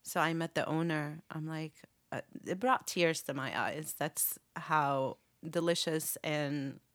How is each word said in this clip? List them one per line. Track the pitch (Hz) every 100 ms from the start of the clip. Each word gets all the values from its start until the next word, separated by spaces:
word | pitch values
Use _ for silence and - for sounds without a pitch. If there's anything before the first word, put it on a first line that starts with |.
So | - 180
I | 156
met | 165 165
the | - -
owner. | 156 170 156 147 156 _
I'm | 156 156
like, | 160 156 - - _ _
uh, | - - - -
it | 185
brought | 247 262 -
tears | 185 170 156
to | -
my | 139 131 -
eyes. | 101 156 156 -
That's | 151 - - - _ 170
how | 160 156 143 135 135 - _ _ 165
delicious | 170 170 170 - 160 156 -
and | 160 151 143 147 135 127 _